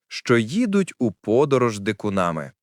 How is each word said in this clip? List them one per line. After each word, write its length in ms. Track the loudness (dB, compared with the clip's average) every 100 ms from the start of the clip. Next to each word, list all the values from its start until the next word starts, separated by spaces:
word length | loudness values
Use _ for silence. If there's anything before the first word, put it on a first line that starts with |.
| _
що 300 | -8 0 2
їдуть 560 | 2 -2 0 0 -2 -2
у 120 | -4
подорож 680 | -2 0 2 4 2 0 -2
дикунами. 720 | -6 -4 -4 -2 -2 -2 -8 -16